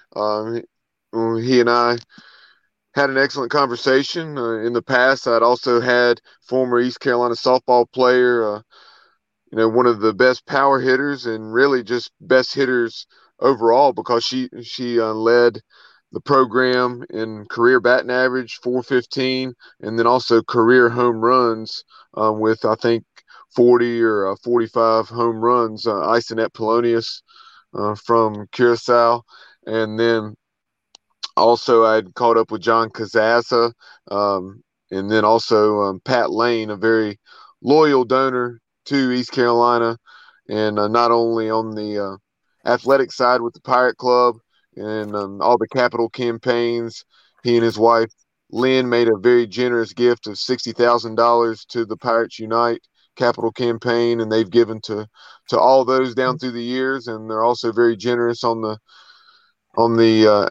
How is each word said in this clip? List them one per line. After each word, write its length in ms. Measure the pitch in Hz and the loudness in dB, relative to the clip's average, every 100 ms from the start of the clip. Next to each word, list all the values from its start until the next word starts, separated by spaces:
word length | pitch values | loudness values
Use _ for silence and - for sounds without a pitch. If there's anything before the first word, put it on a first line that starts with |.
| _ - | _ -6
Um, 480 | 107 107 110 117 - _ _ _ _ | -4 -4 -6 -10 -12 _ _ _ _
he 480 | 113 113 113 120 123 | -6 -4 -4 0 2
and 80 | 117 | 4
I 300 | 120 120 120 - - - _ _ _ _ _ _ - | 2 0 -2 -8 -20 -20 _ _ _ _ _ _ -2
had 160 | 139 | 0
an 80 | 135 | 0
excellent 320 | 139 143 120 | -2 -2 -2
conversation. 840 | 147 135 120 143 135 139 170 160 143 | 0 0 -2 0 0 0 -6 -10 -8
Uh, 260 | 117 113 | -6 -4
in 120 | 113 | -4
the 80 | 120 | -4
past, 460 | - 127 131 135 - | 0 2 2 2 0
I'd 160 | 117 | 2
also 360 | 117 123 135 120 | 2 2 0 0
had 400 | 127 123 120 120 _ _ | 2 2 2 0 _ _
former 380 | _ 127 127 120 | _ -2 0 0
East 200 | 123 - | -2 -4
Carolina 360 | 139 120 120 117 | -2 -2 -2 -2
softball 500 | - 127 - 123 117 | 0 0 2 2 2
player, 640 | - 123 127 123 120 110 104 | 0 2 4 2 0 -2 -6
uh, 60 | - _ _ _ _ _ _ _ _ | -12 _ _ _ _ _ _ _ _
you 80 | 110 | -2
know, 100 | 113 | 0
one 160 | 113 123 | 2 2
of 140 | 110 | 2
the 120 | 110 | 0
best 320 | 98 127 127 - | 2 2 2 -2
power 320 | 139 139 135 | 0 2 2
hitters 480 | 131 131 143 139 123 | 0 0 -2 -6 -8
and 260 | 110 110 | -10 -4
really 300 | 117 143 127 | 0 2 0
just 260 | 107 120 - _ | -2 -6 -8 _
best 360 | - 131 123 139 | 0 0 0 -2
hitters 500 | 135 127 117 - - _ _ _ | -2 -2 -2 -6 -20 _ _ _
overall, 540 | 127 120 113 120 143 | 0 2 2 4 2
because 300 | 120 - 117 | 0 -2 -2
she, 260 | - 131 123 - | -2 -6 -8 -10
she, 360 | 117 - 120 117 | -16 -10 -4 -2
uh, 140 | 110 | -2
led 480 | 110 113 120 120 107 - _ - _ _ | -2 2 4 4 0 -8 _ -20 _ _
the 80 | - | -12
program 840 | - 139 123 120 127 123 127 120 123 | 0 2 2 0 0 0 -2 -4 -12
in 340 | 110 110 107 104 | -10 -8 -10 -10
career 340 | - 120 131 | 0 4 4
batting 300 | 117 127 123 | 4 2 0
average, 480 | 127 127 127 117 - | -2 0 -2 -8 -10
four 180 | 123 127 | -6 -6
fifteen, 720 | 120 131 - - 131 131 131 123 - _ | -2 -2 -2 -4 -4 -4 -6 -12 -20 _
and 180 | 107 113 | -6 0
then 80 | 117 | 2
also 340 | 127 - 117 | 2 2 0
career 480 | - 123 113 127 117 | 2 2 4 4 4
home 280 | 120 123 113 | 2 -2 0
runs, 640 | 117 127 120 110 110 - - - _ - | 0 2 0 -2 -8 -16 -18 -20 _ -4
um, 240 | 110 107 | -2 0
with, 260 | 110 110 110 | 0 0 -2
I 80 | |
think, 320 | 113 117 117 - _ _ - _ - | 0 0 -2 -4 _ _ -20 _ 2
forty 460 | 120 123 120 117 | 4 4 2 0
or, 300 | 113 104 95 | 0 0 -2
uh, 40 | 98 | -4
forty-five 640 | 120 120 113 120 113 113 110 | -2 -2 -2 0 2 2 -2
home 300 | 117 117 113 | -2 -4 -2
runs, 480 | 113 123 113 110 117 | 0 0 0 -4 -4
uh, 60 | |
Isonet 600 | 98 80 117 - 113 113 - | -2 0 0 -2 -4 -4 -4
Polonius, 680 | 110 117 120 117 117 - _ - - _ _ 101 | -2 0 0 -2 -4 -12 _ -20 -20 _ _ -8
uh, 180 | 104 | -6
from 540 | 104 - 117 110 104 101 | -6 0 0 0 -4 -10
Curacao. 720 | - 120 117 - 120 117 120 - - - _ - | 0 2 2 2 2 2 0 -6 -20 -20 _ -8
And 320 | 110 110 107 | -4 -4 0
then 340 | 117 113 107 104 _ _ _ _ _ _ _ _ - - | 0 0 -4 -12 _ _ _ _ _ _ _ _ -8 0
also 480 | 113 117 - 117 113 | 2 2 2 4 4
I'd 300 | 110 92 - | 2 -2 -2
caught 220 | 120 113 | 2 2
up 120 | 110 | 0
with 140 | 110 | -4
John 260 | 101 113 110 | 0 0 0
Kazaza, 840 | - 107 113 110 117 113 120 117 - - - - | -6 -4 0 2 0 0 0 0 -4 -20 -20 -8
um, 540 | 101 101 95 95 98 _ _ _ | -4 -2 -2 -6 -16 _ _ _
and 220 | 95 98 | -8 -2
then 120 | 110 | 2
also, 580 | 107 113 - 110 107 104 | 2 2 2 2 2 2
um, 200 | 101 92 | -2 -4
Pat 280 | - 127 107 | -2 -2 0
Lane, 400 | 107 120 117 107 | -2 -2 -2 -4
a 40 | 101 | -4
very 440 | 113 113 107 104 _ - - _ | 0 0 0 -6 _ -20 -20 _
loyal 420 | - 151 156 135 | 0 4 4 2
donor 560 | 120 131 135 127 123 117 _ _ - | 0 0 0 -4 -6 -10 _ _ -6
to 260 | 139 131 | -2 0
East 200 | 123 123 | -2 -4
Carolina, 640 | 135 120 120 120 120 117 117 _ - - _ - | -2 2 4 4 2 0 -4 _ -20 -20 _ -8
and, 300 | 107 107 104 | -4 -2 -2
uh, 80 | 104 | 0
not 240 | 117 120 | 0 2
only 400 | 117 117 113 110 | 2 0 -2 -2
on 240 | 110 110 107 | -4 -4 -8
the, 280 | 107 104 | -8 -6
uh, 140 | 98 101 _ _ _ _ - | -8 -10 _ _ _ _ -2
athletic 440 | 120 120 135 127 | 0 2 2 0
side 300 | - 123 123 | -2 0 0
with 120 | 117 | -2
the 80 | - | -10
Pirate 360 | - 123 127 - | -2 0 0 0
Club, 400 | 123 123 123 117 _ _ _ - | 0 2 2 -2 _ _ _ -14
and, 360 | 107 107 107 104 | -8 -8 -6 -8
um, 260 | 98 98 | -8 -2
all 160 | 90 117 | 0 2
the 100 | 107 | 0
capital 420 | 131 123 117 113 | -2 -2 -2 -4
campaigns. 960 | - 120 113 127 120 120 117 117 - - _ _ _ | -4 -6 -4 -2 -2 -2 -4 -8 -12 -20 _ _ _
He 120 | 123 120 | -2 0
and 80 | |
his 140 | 113 107 | 0 2
wife, 340 | 117 117 113 _ _ _ _ | 2 2 0 _ _ _ _
Lynn, 400 | 107 127 131 127 | -4 0 0 2
made 200 | 120 117 | 2 2
a 80 | 104 | 2
very 280 | 113 120 113 | 2 2 2
generous 480 | 104 123 120 107 | -2 -2 -2 -4
gift 340 | - 120 120 107 | 0 0 0 -6
of 120 | 101 | -10
sixty 320 | - 127 120 | -6 -6 -6
thousand 440 | 110 120 120 110 110 | 0 2 2 -2 0
dollars 500 | 117 117 117 110 - | 2 2 0 -4 -10
to 200 | 120 110 | -8 -8
the 120 | 107 | -6
Pirates 420 | 123 117 113 - | -2 -2 -2 -8
Unite 420 | 110 113 120 120 - _ _ - | -4 0 0 -2 -10 _ _ -2
capital 360 | 123 - 117 | -2 0 -4
campaign, 680 | 113 120 113 123 120 117 117 | -4 -4 -4 -2 -2 0 -2
and 100 | 110 | 0
they've 180 | 110 113 | 0 2
given 300 | 117 110 110 | 2 2 -2
to, 240 | - 104 107 _ - - - | -10 -10 -10 _ -20 -20 -4
to 100 | 127 | 2
all 240 | 123 135 | 4 4
those 320 | 123 131 131 117 | 4 0 0 -2
down 220 | 127 127 | -2 -2
through 160 | 127 | -8
the 100 | 120 | -8
years, 440 | 117 127 131 135 117 | -8 -4 -4 -6 -8
and 220 | 110 110 | -12 -8
they're 140 | 110 | -2
also 280 | 117 120 117 | -2 0 -2
very 260 | 110 117 110 | 2 2 0
generous 460 | 117 120 117 120 120 | -2 -2 -2 -2 -4
on 160 | 113 | -4
the, 160 | 110 107 _ _ _ _ _ _ _ _ _ - | -6 -8 _ _ _ _ _ _ _ _ _ 0
on 200 | 117 113 | 2 4
the, 280 | 113 110 107 | 4 6 6
uh, 220 | 104 - | 4 0